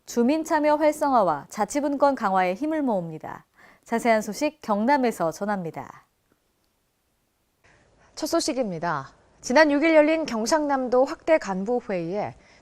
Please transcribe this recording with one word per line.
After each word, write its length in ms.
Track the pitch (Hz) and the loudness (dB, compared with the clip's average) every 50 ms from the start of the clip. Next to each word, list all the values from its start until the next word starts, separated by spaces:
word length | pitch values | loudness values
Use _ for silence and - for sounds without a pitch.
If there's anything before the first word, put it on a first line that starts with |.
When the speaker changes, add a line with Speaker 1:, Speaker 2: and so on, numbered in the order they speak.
| _ | _
Speaker 1:
주민참여 680 | - - 240 233 254 311 320 311 - 330 302 294 302 302 | -4 0 0 2 2 2 0 0 0 0 2 2 2 2
활성화와 720 | 294 320 302 302 302 302 277 262 233 196 170 151 139 143 - | 4 2 2 2 0 0 2 2 4 4 2 0 -2 -6 -10
자치분권 680 | - 214 208 - - 294 269 294 285 262 285 277 269 | -6 -6 -4 -2 -2 -2 -2 -2 0 2 2 2 2
강화에 380 | 247 226 196 190 185 185 180 185 | 0 -2 0 2 2 2 0 -2
힘을 280 | 214 285 311 320 311 | -2 -4 -4 -2 -2
모읍니다. 640 | 285 254 208 185 170 165 156 156 - - - - - _ _ _ - - _ _ _ | -2 -2 -2 -2 -4 -6 -10 -12 -12 -14 -14 -16 -18 _ _ _ -20 -20 _ _ _
자세한 380 | - 233 226 226 233 220 220 | -6 -6 -2 2 2 2 2
소식 400 | 214 220 196 - - 202 - _ | 0 -4 -4 -4 -4 -4 -4 _
경남에서 680 | - 226 208 202 220 254 294 277 254 226 - - 170 160 | -4 -2 -2 0 2 2 2 2 2 0 -2 -2 -4 -4
전합니다. 760 | 156 - 208 208 208 190 170 160 - 143 123 - - - _ _ _ _ _ _ _ _ _ _ _ _ _ _ _ _ _ _ _ _ _ _ _ _ _ _ _ _ _ _ _ _ _ _ _ _ _ _ _ _ _ _ _ | -4 -4 -6 -4 -4 -4 -6 -8 -10 -12 -12 -14 -18 -20 _ _ _ _ _ _ _ _ _ _ _ _ _ _ _ _ _ _ _ _ _ _ _ _ _ _ _ _ _ _ _ _ _ _ _ _ _ _ _ _ _ _ _
Speaker 2:
첫 120 | - 311 | -8 -4
소식입니다. 840 | - 330 339 - 330 247 262 240 196 175 156 165 175 156 139 135 - - _ _ _ _ _ | -2 -2 -2 0 -2 -2 -2 -4 -4 -6 -6 -4 -4 -4 -4 -6 -10 -16 _ _ _ _ _
지난 280 | - - 247 302 320 294 | -4 2 4 6 6 6
육 120 | 285 285 302 | 4 2 4
일 120 | 330 320 | 6 6
열린 300 | 302 302 302 320 320 302 | 6 6 6 2 0 -2
경상남도 760 | - 233 220 220 - 320 311 294 285 277 262 254 233 240 247 269 | -4 -4 -4 0 0 0 0 0 0 -2 -2 -2 0 2 2 2
확대 340 | 285 330 - _ 339 320 | 2 -2 -4 _ 2 2
간부 440 | 311 - 196 190 185 196 226 247 240 - - | 2 2 -2 -6 -4 -2 -2 -2 -2 -2 -4
회의에 460 | 196 175 165 165 196 208 160 117 - - _ _ _ _ | -4 -4 -4 -4 -4 -6 -6 -6 -10 -14 _ _ _ _